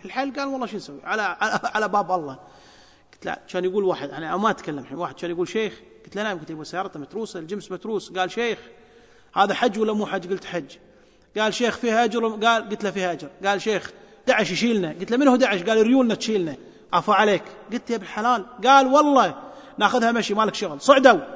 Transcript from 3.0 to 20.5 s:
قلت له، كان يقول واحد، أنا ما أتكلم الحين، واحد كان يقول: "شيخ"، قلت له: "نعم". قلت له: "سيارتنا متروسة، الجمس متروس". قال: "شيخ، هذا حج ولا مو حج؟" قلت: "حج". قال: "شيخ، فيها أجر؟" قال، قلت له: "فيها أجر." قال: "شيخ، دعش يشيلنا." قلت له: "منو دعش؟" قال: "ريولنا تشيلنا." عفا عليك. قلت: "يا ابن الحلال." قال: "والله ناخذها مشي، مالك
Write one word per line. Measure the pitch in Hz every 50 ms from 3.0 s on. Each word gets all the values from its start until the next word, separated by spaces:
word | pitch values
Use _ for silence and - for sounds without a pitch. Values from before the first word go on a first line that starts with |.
| _ _ _
قلت | _ -
له، | - - - - -
كان | - 185 180
يقول | 185 185 208 196
واحد، | 185 170 - 139 143
أنا | 143 143 160 160 170 180
ما | 208 220
أتكلم | 196 - - - 151 139
الحين، | 123 - 135 160
واحد | 175 147 131
كان | - - 170
يقول: | 175 165 180 170
"شيخ"، | - 220 220 196 - - - - - - -
قلت | - -
له: | 190 214
"نعم". | 220 196 170
قلت | 151 -
له: | 160 156 156
"سيارتنا | - - 175 190 190 - 156
متروسة، | 143 - - 208 226 208 - 185
الجمس | 160 160 196 208 175 -
متروس". | 185 175 - 220 226 196 180 - 170 185
قال: | 185 180
"شيخ، | - 214 233 240 214 - - - - - - - - - _ _ _ _ _ _ -
هذا | 185 196 202 190
حج | - 240 254 190 214
ولا | 220 214 214
مو | 208 208
حج؟" | - 185 196 175 175
قلت: | 196 180 -
"حج". | - - 175 151 - - - _ _ _ _ _ _ _ _ _ _ - 202
قال: | 214 214 -
"شيخ، | - 240 226 - -
فيها | - 233 220 226 240
أجر؟" | 233 226 240 226 226
قال، | 220 214 208 226 233 226 220 208
قلت | 208 202 214
له: | 202
"فيها | 175 196 185 180
أجر." | 170 139 151 139 - - 185
قال: | 196 202 196
"شيخ، | - 220 214 180 - - - - - - - - - -
دعش | 254 214 220 -
يشيلنا." | 185 160 196 240 233 208 180 160
قلت | - - 190 -
له: | 226 247
"منو | 294 277 247
دعش؟" | 247 262 - 202 185 170
قال: | 185 220 220
"ريولنا | 220 220 254 269 254 233 208
تشيلنا." | - - - 220 202 175 160 139 - - - - - - - -
عفا | 175 - - 208
عليك. | 190 214 214 202 165 - - - - - -
قلت: | 202 247 - -
"يا | 233
ابن | 226 -
الحلال." | - - 214 214 240 247 226 185 - - - 190
قال: | 240 269 277 269 262
"والله | 262 294 302 294 285 254 220 175 143 - - - - - - - - -
ناخذها | 208 202 - 247 226 233
مشي، | 233 233 208 - 202
مالك | 208 220 208